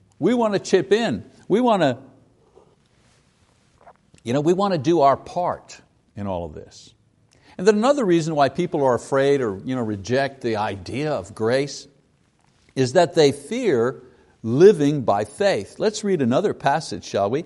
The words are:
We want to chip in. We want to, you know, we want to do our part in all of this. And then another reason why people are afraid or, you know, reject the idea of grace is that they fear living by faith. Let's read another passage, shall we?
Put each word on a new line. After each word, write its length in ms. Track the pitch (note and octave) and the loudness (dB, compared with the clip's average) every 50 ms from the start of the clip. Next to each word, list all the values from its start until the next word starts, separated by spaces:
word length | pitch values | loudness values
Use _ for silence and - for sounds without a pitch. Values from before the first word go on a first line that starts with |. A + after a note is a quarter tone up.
| _ _ _ - | _ _ _ -2
We 140 | C3+ G3 B3 | 0 0 2
want 200 | A#3+ A3+ G#3+ G3+ | 2 0 0 -2
to 60 | F#3 | -2
chip 320 | F#3+ - - F#3 D#3 - | 0 0 0 0 2 2
in. 320 | G3+ A3 A#3+ F#3+ A#2+ F2+ - - - - - - | 0 0 0 -2 -4 -6 -8 -14 -20 -20 -4 -2
We 120 | E3+ A3+ | 0 0
want 220 | B3+ A#3+ G#3+ F#3+ | 2 2 2 2
to, 160 | D#3+ C3+ A#2+ - - - - _ _ _ _ _ _ _ _ - _ _ _ _ _ _ _ _ _ _ _ _ _ _ _ _ _ _ _ _ _ _ _ _ _ - - _ _ _ _ _ | 2 0 0 -4 -10 -20 -20 _ _ _ _ _ _ _ _ -20 _ _ _ _ _ _ _ _ _ _ _ _ _ _ _ _ _ _ _ _ _ _ _ _ _ -20 -20 _ _ _ _ _
you 100 | - A2+ B2 | -8 -4 -4
know, 60 | C#3+ | 0
we 120 | D3 E3 | 0 0
want 220 | F3+ F3+ G3+ G3+ F#3 | 0 0 0 0 -2
to 40 | D#3 | -2
do 220 | A#2 D3+ E3+ E3 | 0 0 2 4
our 160 | C#3 C#3 C3 | 4 4 2
part 640 | - - - - F3 F3+ D#3 F#2+ - - - - - _ _ _ _ _ _ _ | 2 -2 -8 -6 -4 -4 -4 -4 -6 -10 -18 -20 -20 _ _ _ _ _ _ _
in 140 | G#2 G2+ G2+ | -10 -8 -6
all 160 | F#2 F2 E2+ | -6 -6 -8
of 100 | D#2+ D#2 | -10 -12
this. 400 | - - - - - - - _ _ _ _ _ _ _ _ _ _ _ - - | -16 -18 -20 -20 -20 -20 -20 _ _ _ _ _ _ _ _ _ _ _ -18 -12
And 100 | - F#3 | 0 2
then 80 | G#3 G#3+ | 2 2
another 280 | G#3 A3 C4 G3+ C#4+ A#3 | 4 2 0 0 2 2
reason 320 | F#3 E3+ E3+ D3+ E3 D#3+ | 2 2 2 0 -2 0
why 140 | D3 C#3 B2+ | 0 0 0
people 340 | - - F3 F3 - D3+ C3+ | 0 -2 -4 -4 -2 0 2
are 100 | C3 A#2+ | 2 2
afraid 460 | A2+ - - C#3 C3+ C3+ C#3 C#3+ C#3 | 0 0 -2 0 2 2 2 2 2
or, 180 | B2+ A2 F#2+ F#2+ - | 0 -4 -6 -6 -8
you 100 | B2 C3 | -6 -6
know, 80 | B2+ | -4
reject 600 | A#2 G#2+ G#2+ G2 F#2 G2 A#2+ C#3 C#3 C3 C3 - | -4 -4 -6 -6 -4 -2 -2 -2 -2 -4 -6 -6
the 140 | - A#2+ A2 | -6 -4 -2
idea 560 | G#2 G#2+ G#2+ G2+ G2 F2+ - A2 B2+ D3+ D#3 | -2 -4 -4 -6 -8 -12 -10 -8 -6 -6 -4
of 220 | C#3+ G#2+ F#2 G2 G2 | -6 -6 -8 -10 -8
grace 540 | - A2 A2+ B2 C3+ C#3+ C#3+ - - - - _ _ _ _ _ _ _ _ _ _ _ _ _ _ _ _ _ | -4 -2 0 0 0 -2 -4 -8 -14 -18 -20 _ _ _ _ _ _ _ _ _ _ _ _ _ _ _ _ _
is 160 | C3+ C3 A#2+ | -2 -2 2
that 220 | B2 F3+ F3 E3+ - | 2 2 2 4 4
they 180 | E3+ D3+ C#3+ | 4 4 4
fear 680 | C#3 - - - A3 B3+ C4 G3+ C#3+ A#2 A2+ B2+ B2+ - - - - _ _ _ _ _ - | 2 0 -6 -8 -6 -2 0 0 2 2 2 0 -2 -6 -12 -20 -20 _ _ _ _ _ -6
living 580 | A2 A#2 C3+ F3+ G#3 G#3+ D#3 C#3+ C#3+ D3+ D3 | -4 4 8 8 8 8 6 2 0 0 0
by 220 | A2+ F#2 G2+ G2+ G#2+ | 0 0 0 0 -2
faith. 560 | - - - G3 G3 E3 A2+ G2 - - - | -4 -4 -2 0 0 0 -2 -4 -8 -8 -4
Let's 240 | E3+ A3 G#3+ - - | -4 -4 -4 -4 -2
read 180 | G3+ F#3+ D#3 | -2 0 0
another 320 | C3+ A#2 B2 D#3+ F#3+ F3 B2 | 0 2 2 2 0 -2 -4
passage, 480 | - - D3 C#3+ D#3+ D#3 - - F2 - | -2 0 0 0 0 -2 -8 -10 -12 -10
shall 240 | - - G#2 G2 G2+ | -4 -2 -2 0 0
we? 160 | B2 D3+ F3+ | -2 -4 -6